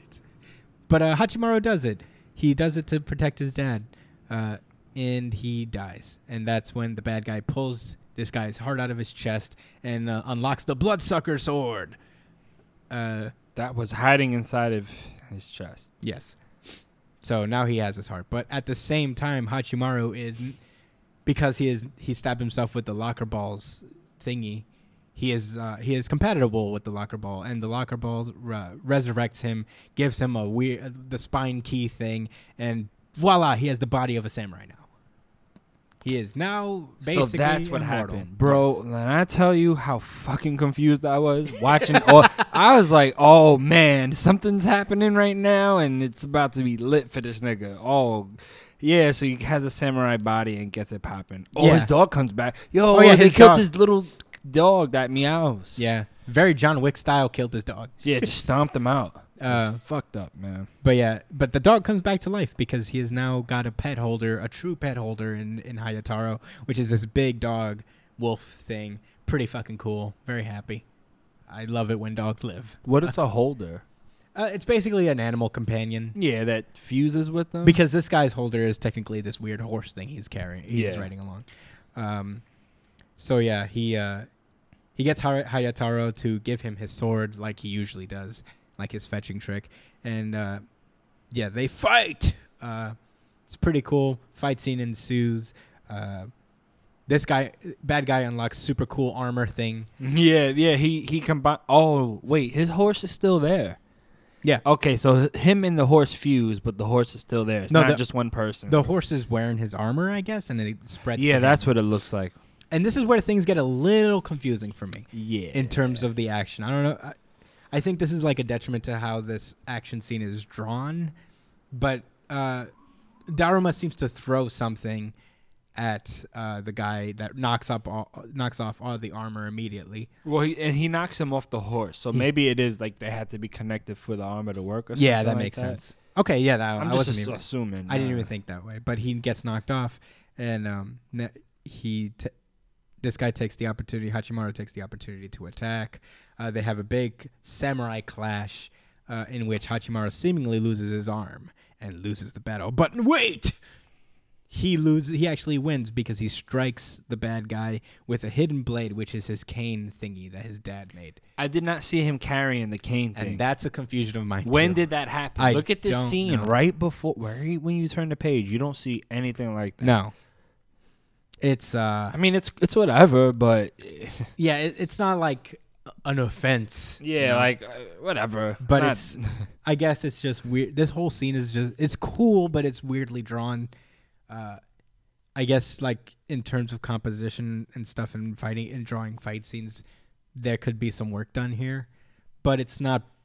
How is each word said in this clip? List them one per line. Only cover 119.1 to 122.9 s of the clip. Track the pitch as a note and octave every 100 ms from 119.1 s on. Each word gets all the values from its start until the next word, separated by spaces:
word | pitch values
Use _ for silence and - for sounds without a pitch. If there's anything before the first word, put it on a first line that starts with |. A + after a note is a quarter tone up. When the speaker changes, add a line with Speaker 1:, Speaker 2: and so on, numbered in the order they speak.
| A2+
Speaker 1:
this | G#2+ A2 - - -
action | A#2+ - A#2
scene | - A2+
is | G#2+ G#2 G#2
drawn, | - A2 A#2+ C#3 E3 E3 D#3 _ _ _ _ _
but, | B2+ C#3 B2+ - _ -
uh, | C#3 C3+ B2+ A#2 _ _